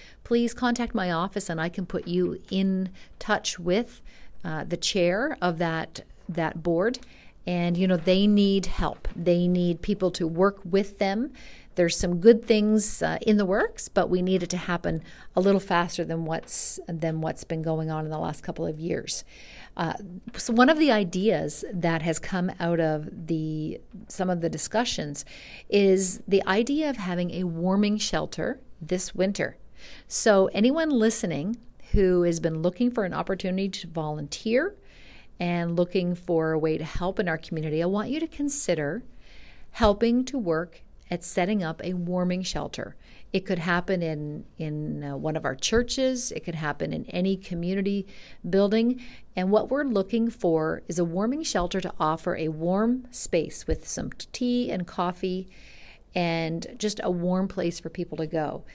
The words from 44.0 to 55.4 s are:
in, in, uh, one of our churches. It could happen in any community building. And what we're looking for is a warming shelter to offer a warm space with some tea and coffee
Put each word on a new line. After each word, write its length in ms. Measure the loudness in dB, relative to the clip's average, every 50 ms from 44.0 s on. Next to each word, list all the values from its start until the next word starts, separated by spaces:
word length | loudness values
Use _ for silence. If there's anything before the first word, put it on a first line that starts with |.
in, 440 | 0 -2 -4 -4 -6 -6 -8 -10 -12 -14 -12
in, 460 | -8 -6 -6 -4 -4 -4 -4 -6 -6 -6
uh, 140 | -6 -6
one 180 | -4 -4 -2 -2
of 80 | -2 -2
our 120 | -4 -4
churches. 760 | -2 -2 2 2 2 2 0 0 0 0 0 0 -2 -4 -6
It 120 | -6 -8 -8
could 120 | -8 -6
happen 380 | -4 -4 -4 -4 -2 -4 -4 -4
in 120 | -6 -6
any 300 | -6 -4 -2 0 0 0
community 720 | -2 -4 -6 -6 -4 -4 -2 -2 -2 0 0 -2 -2 -4 -6 -12 -16 -16 -16 -14 -10 -4
building. 540 | 0 4 4 4 4 4 4 2 2 0 -2 -6 -14 -16 -16 -14 -8 -4
And 160 | -2 2 4
what 180 | 4 4 4 2
we're 140 | 0 0 0
looking 460 | 2 2 0 0 2 0 0 0 0
for 520 | -2 0 2 2 2 4 2 0 -2 -4 -6
is 100 | -4 -2
a 60 | 0 0
warming 400 | 0 0 0 0 0 0 -2 -2
shelter 380 | -2 0 0 0 0 -2 -2
to 120 | -4 -4 -2 0
offer 360 | 0 0 0 0 -2 -4 -2
a 120 | -2 -2
warm 600 | -2 -2 -2 0 0 2 2 2 2 0 0 -4 -8
space 560 | -8 -6 -4 0 0 0 0 0 -6 -6 -2
with 200 | -2 -2 -2 -4
some 240 | -8 -6 -6 -6 -8 -8 -10 -14 -10
tea 400 | -6 -2 0 0 2 0 0 0
and 160 | -2 -4 -4
coffee 640 | -4 -4 -4 -2 -2 -2 -4 -4 -4 -4 -4